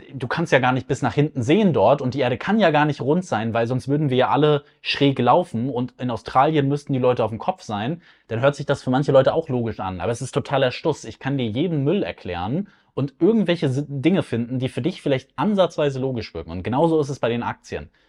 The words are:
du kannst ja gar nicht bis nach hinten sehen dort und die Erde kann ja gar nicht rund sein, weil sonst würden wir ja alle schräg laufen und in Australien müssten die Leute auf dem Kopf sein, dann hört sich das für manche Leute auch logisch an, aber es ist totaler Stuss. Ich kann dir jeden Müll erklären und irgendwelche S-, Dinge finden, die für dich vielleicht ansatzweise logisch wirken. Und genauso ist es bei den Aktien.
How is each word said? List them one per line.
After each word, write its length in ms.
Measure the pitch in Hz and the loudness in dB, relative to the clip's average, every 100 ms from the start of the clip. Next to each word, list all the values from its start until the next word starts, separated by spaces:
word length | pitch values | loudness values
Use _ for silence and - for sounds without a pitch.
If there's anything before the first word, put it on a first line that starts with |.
| - | -14
du 160 | 135 120 | -10 -6
kannst 240 | - 170 | -4 2
ja 60 | 135 | 2
gar 120 | 127 | 4
nicht 160 | 131 - | 0 -2
bis 140 | 139 | -4
nach 120 | 123 | -2
hinten 300 | 147 143 135 | 0 0 0
sehen 300 | 113 185 202 | 2 4 4
dort 280 | 120 104 143 | 4 4 4
und 120 | 127 | 0
die 80 | 139 | -2
Erde 160 | 123 127 | -2 -2
kann 200 | - 220 | -2 2
ja 140 | 180 | 4
gar 140 | 147 151 | 4 2
nicht 160 | 139 | 0
rund 240 | 131 175 180 | 0 0 0
sein, 280 | 107 113 | -4 -2
weil 140 | 117 120 | -2 0
sonst 220 | 127 135 | -2 -2
würden 200 | 147 151 | 0 2
wir 80 | 127 | 2
ja 120 | 117 | 2
alle 340 | 127 151 147 - _ | 4 4 2 -2 _
schräg 380 | - - 139 131 | -6 0 2 4
laufen 500 | - 170 180 113 131 | 4 4 2 -4 -4
und 240 | 120 123 - | -4 -6 -6
in 100 | 127 | -6
Australien 600 | 110 - 131 151 156 139 | -6 -2 2 4 4 2
müssten 240 | 143 - | 0 -2
die 60 | 131 | 0
Leute 260 | 127 123 110 | 2 2 0
auf 60 | |
dem 80 | 110 | -4
Kopf 240 | - - | -6 -6
sein, 380 | - 104 117 170 _ _ - | -6 -6 -4 -6 _ _ -8
dann 100 | 113 | 0
hört 160 | 139 143 | 0 0
sich 100 | 143 | -2
das 160 | 139 | -4
für 100 | - | 0
manche 200 | 127 139 | 0 4
Leute 220 | 135 135 | 4 4
auch 160 | 160 - | 2 -2
logisch 320 | 123 113 104 | -2 -4 -6
an, 180 | 95 90 | -6 -4
aber 140 | 92 | -4
es 80 | 120 | -4
ist 100 | 131 | -4
totaler 400 | 139 - 139 127 | -4 -2 0 0
Stuss. 320 | - 165 139 | -2 -4 -4
Ich 160 | 117 - | -8 -10
kann 180 | 135 139 | -6 -4
dir 100 | 117 | -2
jeden 360 | 110 180 156 | -2 -2 0
Müll 180 | 135 196 | 0 0
erklären 680 | 90 - 95 85 95 156 202 _ _ | -2 -8 -8 -6 -4 -4 -6 _ _
und 220 | - 175 - | -6 -6 0
irgendwelche 460 | 202 226 180 170 147 | 2 4 2 0 0
S-, 180 | 127 147 | -2 -6
Dinge 340 | 139 147 185 | -2 0 2
finden, 340 | - 117 117 127 | 0 -4 -4 -4
die 120 | 127 | -4
für 120 | - | -4
dich 200 | 131 - | -6 -4
vielleicht 360 | 151 131 - - | -2 -4 -4 -4
ansatzweise 640 | 180 202 165 - 147 131 | 0 2 2 2 -2 -2
logisch 340 | 135 120 104 | -4 -6 -8
wirken. 160 | 82 78 | -10 -10
Und 140 | 90 | -8
genauso 340 | 90 127 165 156 | -4 0 2 2
ist 80 | 143 | 0
es 100 | 139 | -2
bei 80 | 117 | -2
den 160 | 120 | -2
Aktien. 460 | 107 - - 82 76 _ | -4 -8 -10 -12 -12 _